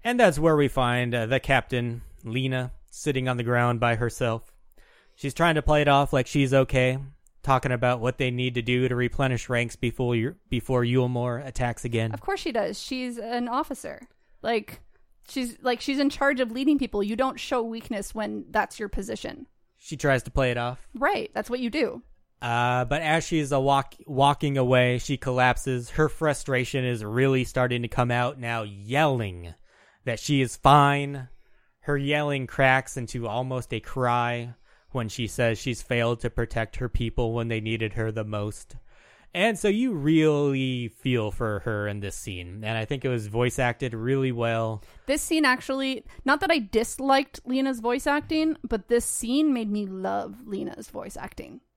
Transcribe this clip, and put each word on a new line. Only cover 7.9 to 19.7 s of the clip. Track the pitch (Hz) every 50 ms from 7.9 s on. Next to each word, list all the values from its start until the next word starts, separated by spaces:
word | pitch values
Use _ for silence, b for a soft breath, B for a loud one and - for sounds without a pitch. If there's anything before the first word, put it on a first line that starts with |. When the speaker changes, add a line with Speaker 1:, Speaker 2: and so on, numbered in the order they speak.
| 123 120
Speaker 1:
what | 110 127 127
they | - 135 127
need | 123 123 127 127 120
to | 123
do | 117 120 123 123 127
to | 127 127
replenish | 120 123 120 - - 139 131 127 117 - -
ranks | 127 120 120 113 -
before | - - 120 - - 127 120 120
Yu-, | 117 113 135 - _ _ _
before | 131 120 - - 131 123 120
Yulmore | 120 123 127 123 123 123 120 123 123 120 120 143
attacks | 131 - - 127 120 120 - -
again. | 120 117 113 113 113 -
Speaker 2:
Of | -
course | - - 392 381
she | - 349
does. | 226 233 202 - 208 -
She's | - - 262 254 254 247 240
an | 233 214 226 240 240 240
officer. | 233 240 269 320 - 277 - - 78 69 - - _ _ _ _ _ - _
Like, | - 220 - - - - - - - - _ _ _ _ _ _ _ -
she's, | - 269 247 240 - -
like, | - 254 254 247
she's | - - 277 277
in | 277 285
charge | - - 277 277 285 247
of | 262 220
leading | 220 254 269 285 302
people. | 277 277 220 - 202
You | 202 202 226
don't | 220 262 262 269 -
show | - - 277 247 233
weakness | 226 226 226 - - 233 196 202 - -
when | 220 214 208 214 208 - -
that's | - 214 202 - - -
your | 214 202
position. | - - 196 226 107 202 - - - - 262 _ _ _ _ _